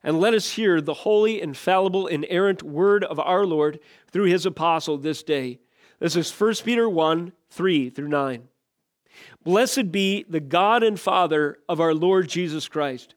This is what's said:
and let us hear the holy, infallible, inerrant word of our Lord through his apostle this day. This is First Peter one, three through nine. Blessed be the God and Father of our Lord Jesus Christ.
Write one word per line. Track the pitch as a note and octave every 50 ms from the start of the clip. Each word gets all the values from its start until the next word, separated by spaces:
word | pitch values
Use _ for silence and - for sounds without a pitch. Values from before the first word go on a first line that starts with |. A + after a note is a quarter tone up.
and | - D3 D#3 D#3+
let | F#3 A3 A#3
us | G#3+ - -
hear | - - A3+ G3+ F3 D#3+
the | D3 E3 D3
holy, | - - - G#3+ G#3 G#3+ A3 A3+ G#3
infallible, | - D#3 C3+ - - - F#3 F#3+ F#3+ F#3+ F#3 G3 F#3+
inerrant | F3+ F3 C#3+ D3+ - E3+ F3 G3 G3+ F#3+ F#3 E3+
word | D3+ C#3+ D3+ F#3 G3+ G3+ G#3 F#3+
of | - D#3+ D3
our | D3+ - F3+ F#3 G3+
Lord | F#3 E3 D3+ D3 D3+ D3+ D3+ _ _ - - _ _
through | _ F3+ G#3
his | F#3 F3 F#3 D#3
apostle | F#3 D3 - D#3 E3+ E3 D#3+ - D#3+ D3+
this | C#3+ C3+ D#3 D3+ -
day. | - - D3+ C#3 B2+ B2+ B2 - _ _ _ _ _ _ _ _
This | D3+ E3 D#3
is | F3 D#3+ -
First | - - G#3 G#3+ A3 G3+ -
Peter | A3 A#3+ A#3 A#3 A3+
one, | F#3+ E3 D#3+ D#3 D#3+ E3 F3 F3+ - _ _ _
three | - - F3 F#3+ F3+ D3 C3 B2
through | C3 - C#3+
nine. | D3 D3 C#3+ C#3 C#3 B2+ A#2 B2 _ _ _ _ _ _ _ _ _ _ _ _ _ _ - - - - _ _
Blessed | D#3+ F3 G#3 B3 B3 - C4+ A#3+ F3+
be | D#3+ G3 G3 F#3+ G3 G3+ -
the | - E3 D#3+
God | D3 C3+ D3 F3 F#3+ G#3 A3+ A#3+
and | A3+ A3 G#3 F3+
Father | - F#3+ F#3+ F#3+ F3+ D#3+ D#3 D3+ D3+ C#3+ C#3 _ _ -
of | F3 D#3
our | E3 E3 D#3+
Lord | D#3 E3+ F3+ F#3+ F#3+ F#3
Jesus | D#3 - E3+ F3+ E3 D3+ D#3 -
Christ. | - - D#3 D3 C#3 B2+ B2 - _ _